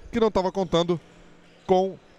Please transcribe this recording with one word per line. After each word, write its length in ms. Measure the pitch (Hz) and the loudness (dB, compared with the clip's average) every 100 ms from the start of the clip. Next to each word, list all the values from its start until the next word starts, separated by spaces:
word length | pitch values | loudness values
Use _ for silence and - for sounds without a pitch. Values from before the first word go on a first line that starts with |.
| - | -8
que 100 | 233 | 0
não 100 | 220 | 0
tava 220 | 202 185 | 0 -2
contando 480 | 196 180 170 175 165 - - - - - - - | -4 -2 0 0 -2 -6 -20 -20 -20 -20 -8 0
com 320 | 185 190 - - | 2 2 -6 -20